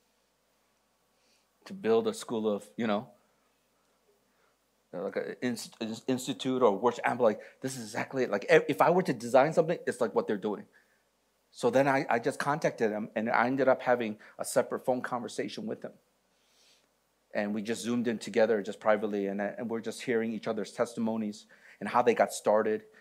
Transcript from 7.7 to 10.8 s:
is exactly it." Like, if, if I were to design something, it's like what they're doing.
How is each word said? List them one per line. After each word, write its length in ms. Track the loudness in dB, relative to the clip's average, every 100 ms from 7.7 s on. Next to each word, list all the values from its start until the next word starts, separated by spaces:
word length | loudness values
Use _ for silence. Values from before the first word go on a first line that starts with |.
| -8
is 60 |
exactly 420 | -10 -8 -6 -2
it." 60 | -2
Like, 160 | -2 4
if, 160 | 4 4
if 140 | 4
I 80 | 4
were 120 | 4
to 100 | 2
design 400 | -2 4 4 6
something, 260 | 4 2 0 -4
it's 140 | -2
like 140 | 0
what 120 | 0 0
they're 120 | -2
doing. 260 | -2 -6 -10 _